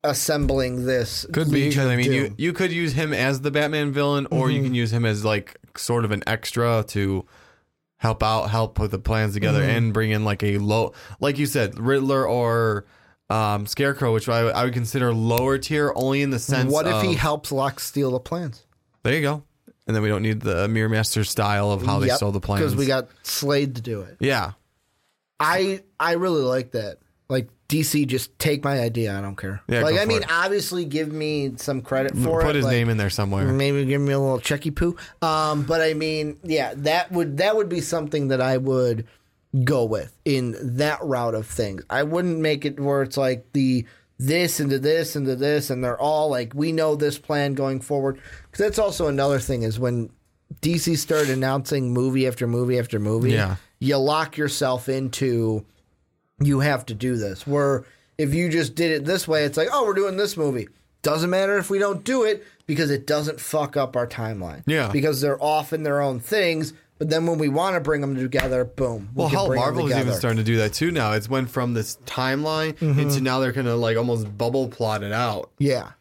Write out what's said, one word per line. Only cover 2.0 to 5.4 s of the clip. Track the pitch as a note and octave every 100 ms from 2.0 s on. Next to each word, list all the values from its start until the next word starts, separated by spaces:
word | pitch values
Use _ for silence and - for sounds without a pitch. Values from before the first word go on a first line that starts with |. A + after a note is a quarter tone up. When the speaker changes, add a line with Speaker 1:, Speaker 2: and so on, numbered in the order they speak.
| B2
Speaker 2:
you, | C3 C#3
Speaker 1:
Doom. | G#2
Speaker 2:
you | D#3
could | - F#3
use | E3 E3
him | C3+ D#3
as | A#2 B2+ C3+
the | C#3+
Batman | C#3+ D3+ D3+ D3
villain, | C#3 C#3+ C#3+ C#3
or | D#3+ C3
you | B2+
Speaker 1:
Mm-hmm. | C3+
Speaker 2:
can |
use | B2 A#2
him | A#2
as, | A#2 G#2
like, | G#2+ G#2